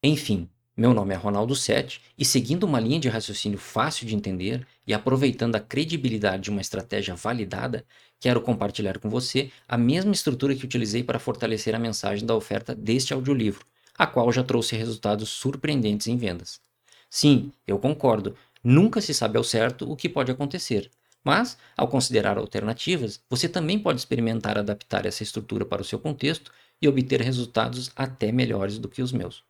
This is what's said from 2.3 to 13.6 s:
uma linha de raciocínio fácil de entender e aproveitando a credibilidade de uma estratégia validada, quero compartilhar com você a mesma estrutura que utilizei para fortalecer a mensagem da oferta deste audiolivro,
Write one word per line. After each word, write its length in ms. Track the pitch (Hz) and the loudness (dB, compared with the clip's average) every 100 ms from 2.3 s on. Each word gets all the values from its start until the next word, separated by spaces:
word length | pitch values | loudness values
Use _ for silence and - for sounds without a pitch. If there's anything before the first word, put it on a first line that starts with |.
| 135 117 170 | 2 2 0
uma 160 | 190 135 | 2 2
linha 200 | 113 156 | 2 2
de 100 | 131 | 2
raciocínio 480 | 113 - 101 107 101 | -2 -4 -4 -4 -4
fácil 480 | - - 135 156 117 | -4 0 0 -2 -4
de 100 | 107 | -4
entender 500 | 104 92 92 127 127 _ - | -2 -4 -4 -4 -8 _ -2
e 60 | |
aproveitando 640 | 107 117 131 135 - 117 110 | 0 2 4 4 2 0 0
a 40 | |
credibilidade 840 | 104 127 160 165 131 110 101 95 | -2 -4 -2 0 0 2 0 0
de 60 | 95 | -4
uma 120 | 104 | -4
estratégia 520 | 92 98 92 101 101 | -4 -8 -4 -4 -4
validada, 720 | 90 110 120 101 95 127 117 - _ _ _ | -6 -4 -4 -4 -4 -4 -6 -10 _ _ _
quero 200 | 127 120 | 2 2
compartilhar 580 | 117 113 104 - 101 95 | 2 0 0 -2 -4 -4
com 120 | 107 | -2
você 420 | 113 127 131 139 - _ | -2 -2 -2 -2 -8 _
a 100 | 120 | 2
mesma 360 | 120 160 190 | 4 4 2
estrutura 420 | 190 - 123 139 135 | 2 0 0 0 0
que 80 | |
utilizei 400 | 131 120 110 110 | -2 -2 0 -2
para 160 | 127 120 | -2 -4
fortalecer 560 | - 110 113 110 110 110 | -2 -4 -2 -2 -2 -2
a 40 | |
mensagem 460 | 117 104 101 104 113 | -2 -2 -4 -4 0
da 100 | 113 | 0
oferta 380 | - 110 - | 0 -4 -4
deste 400 | 110 107 123 131 | -8 0 0 2
audiolivro, 520 | 139 131 139 110 98 | -2 0 0 0 -2